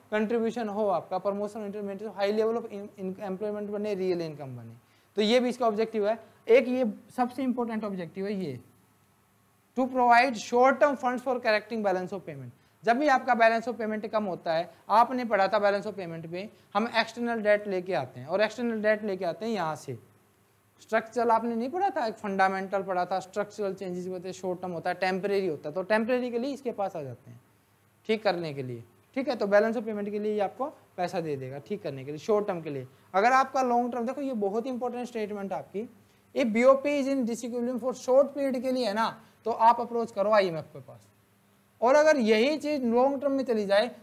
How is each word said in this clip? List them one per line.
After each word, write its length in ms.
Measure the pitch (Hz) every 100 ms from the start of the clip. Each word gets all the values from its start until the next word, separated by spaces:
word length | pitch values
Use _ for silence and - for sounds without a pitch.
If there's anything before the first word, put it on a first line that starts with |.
| -
कंट्रीब्यूशन 580 | 214 214 233 226 240 220
हो, 180 | 202 214
आपका 280 | 170 - 185
प्रमोशन, 460 | 202 202 208 226
इंटरमीडिएट, 480 | 202 208 202 196 214 185
हाई 160 | 202
लेवल 240 | 214 220 233
of 80 |
in-, 240 | 226 202 208 -
in-, 200 | 190 185
एम्प्लॉयमेंट 480 | 202 185 208 208 208
बने, 240 | 208 208
रियल 280 | 196 185 175
इनकम 340 | 165 147 139 123
बने। 200 | 113 117 _ _ _ -
तो 60 |
ये 180 | 214 240
भी 80 | 247
इसका 180 | 247 233
ऑब्जेक्टिव 420 | 208 220 220 202
है। 100 | 226 - - -
एक 200 | 233 247
ये 240 | 247 240 202 - -
सबसे 260 | 247 -
इंपॉर्टेंट 420 | 262 247 233 220
ऑब्जेक्टिव 420 | 208 190 165 185 196
है 60 |
ये, 240 | 208 170 123 - _ _ _ _ _ _ _ _ _ _ -
to 80 | 254
provide 500 | 254 240 233 262 220
short 400 | - 240 254 269
term 140 | 294 285
funds 260 | 254 247
for 100 | 269 240
correcting 440 | 240 214 208 233
balance 280 | 202 185 185
of 80 | 196 -
payment। 240 | 143 123 - _ _
जब 140 | - 233
भी 100 | 294
आपका 260 | 254 254
balance 320 | 233 226 226 226
of 60 | 226
payment 320 | 214 214 208
कम 160 | 220
होता 280 | 208 165 -
है, 160 | 160 175 - -
आपने 340 | 214 240 254
पढ़ा 240 | 240 208 190
था 120 | 208
balance 260 | 202 202 208
of 100 | 196
payment 300 | 175 165 165
पे 160 | 175 196 - _
हम 140 | 202 226 233
एक्सटर्नल 460 | 220 - 240 233
डेट 240 | 208 208 208
लेके 260 | 185 180
आते 260 | 175 127 123
हैं, 60 | 131
और 140 | 185
एक्सटर्नल 420 | 208 214 240 220
डेट 220 | 208 214
लेके 200 | 214 190
आते 220 | 180 160 220
हैं 60 |
यहाँ 220 | 214 160 151
से। 220 | - 120 - _ _ _ _ _ _ _
स्ट्रक्चरल 500 | - 220 226 240 233
आपने 240 | 220 233
नहीं 140 | 233 247
पढ़ा 200 | 349 392
था, 160 | 320 233
एक 80 | -
फंडामेंटल 640 | 208 196 190 190 190 196
पढ़ा 220 | 185 180 180
था, 120 | 190
स्ट्रक्चरल 540 | 185 - 208 - 202
चेंजेस 320 | 190 190 180 180
होते 200 | 185 180
हैं, 40 |
शॉर्ट 260 | 180 190 180
टर्म 100 | 180
होता 180 | 170 175
है, 60 | 175
टेम्परेरी 500 | 190 190 202 202 190
होता 220 | 147 151
है, 60 |
तो 80 | 151
टेम्परेरी 460 | 190 214 226 254 247
के 80 | 233
लिए 160 | 254
इसके 180 | 269 240
पास 240 | 208 190 175
आ 60 |
जाते 280 | 139 113 -
हैं 100 | 120 _ _ _ _ _ _ -
ठीक 140 | 220
करने 300 | 214 175 165
के 80 | 139
लिए, 200 | 127 120 117 _ _ -
ठीक 120 | 269
है। 80 | 240
तो 100 | 208
balance 280 | 202 220 233
of 100 | 220
payment 240 | 208 208
के 80 | 208
लिए 140 | 208
ये 80 | 214
आपको 260 | 190 190 277 - _ -
पैसा 240 | 180 185
दे 160 | 160 139
देगा 220 | 131 139
ठीक 240 | - 208
करने 220 | 160 139
के 60 | 131
लिए, 80 | 151
शॉर्ट 260 | - 208 208
टर्म 140 | 180
के 100 | 160
लिए। 160 | 139 127 _ _
अगर 180 | 185 220
आपका 280 | 262 262 269
लॉन्ग 280 | 254 240 247
टर्म, 140 | 240 233
देखो 140 | 277
ये 120 | 269 247
बहुत 260 | 196 214 247
इंपॉर्टेंट 400 | 247 247 240 240
स्टेटमेंट 440 | 233 208 208 196
आपकी, 360 | 175 - 190 240 - _ _ _
if 180 | - 262
B 100 | 214
O 100 | 247 269
P 180 | 285 294
is 80 | 262
in 160 | 277 233
disequilibrium 540 | 233 247 240 240 254
for 140 | 254 240
short 360 | - 254 277
period 260 | 285 277 254
के 100 | 262
लिए 140 | 254 233
है 80 |
ना, 220 | 208 220 151 - _ -
तो 40 |
आप 280 | - 226 240
अप्रोच 300 | 226 233 220
करो 180 | - 196
आईएमएफ़ 320 | 214 190 160 -
के 140 | 143
पास। 200 | 127 120 _ _ _ _ _ _ _ -
और 140 | 226
अगर 220 | 294 311 302
यही 380 | 214 214 247 311
चीज़ 240 | 294 302
लॉन्ग 360 | 247 233 262 277
टर्म 120 | 277
में 120 | 269
चली 200 | 254 220 202
जाए 220 | 196 240 -